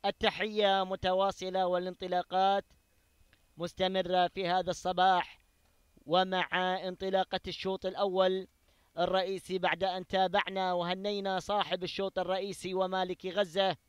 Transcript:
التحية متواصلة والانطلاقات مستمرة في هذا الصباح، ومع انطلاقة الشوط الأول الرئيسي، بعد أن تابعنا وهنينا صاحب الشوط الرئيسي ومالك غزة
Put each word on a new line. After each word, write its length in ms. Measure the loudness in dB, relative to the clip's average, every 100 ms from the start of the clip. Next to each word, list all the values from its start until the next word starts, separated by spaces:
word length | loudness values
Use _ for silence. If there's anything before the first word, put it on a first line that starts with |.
| -4
التحية 760 | 0 -2 0 -2 2 4 4
متواصلة 840 | 0 -2 0 2 2 -2 -4 0 2
والانطلاقات 960 | 0 -2 -8 -2 -2 0 2 2 2 -2 _ _ _ _ _ _ _ _ -10
مستمرة 680 | -10 -2 0 0 2 2 2
في 200 | 0 0
هذا 220 | 0 0
الصباح، 720 | -2 -2 4 6 4 0 -12 _ _ _ _ _ _ 0
ومع 420 | 2 2 0 0 0 0 -2 -6
انطلاقة 520 | -6 -2 0 0 -4 -6
الشوط 380 | -6 -6 -4 -6
الأول 640 | -2 0 2 2 2 -6 _ _ _ _ -2
الرئيسي، 580 | 0 2 0 -6 -4 -2
بعد 260 | 0 0
أن 240 | 0 -2 -2
تابعنا 680 | 2 4 2 0 -2 0
وهنينا 680 | 0 -2 -2 -2 -2 -2 -4
صاحب 440 | -2 -2 0 -2
الشوط 360 | -4 -4 -4 -2
الرئيسي 540 | -2 -2 -4 -6 -4
ومالك 520 | 0 0 0 -2 -4 -4
غزة 500 | -2 0 2 0 0